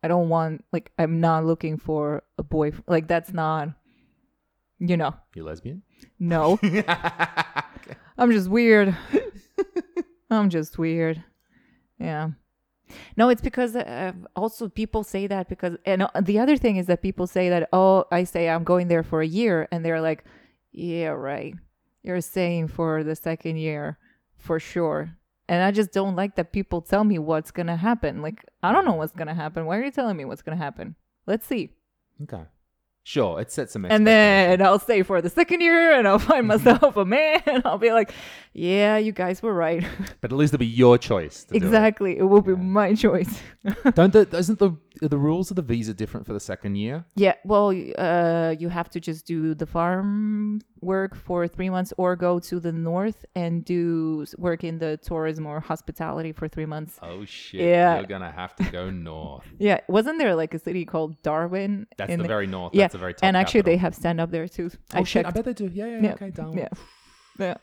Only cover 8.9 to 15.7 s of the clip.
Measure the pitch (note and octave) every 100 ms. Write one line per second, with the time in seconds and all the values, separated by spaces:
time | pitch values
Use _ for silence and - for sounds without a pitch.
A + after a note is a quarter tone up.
8.9 | E3+ - - A#4+ G#3 _ - - - -
9.9 | - - _ _ A3 G#3 E3+ D3+ - E3
10.9 | E3 D#3+ D#3+ E3+ _ _ _ _ _ _
11.9 | _ E3 D3+ D#3 D3+ _ _ _ _ _
12.9 | - - - A#3 A#3+ C4 - B3 A3+ -
13.9 | A#2+ F#3 F3+ - - G#3+ - A3+ - G#3+
14.9 | A3 G#3 F#3+ G3 G3 F3+ F#3+ F3+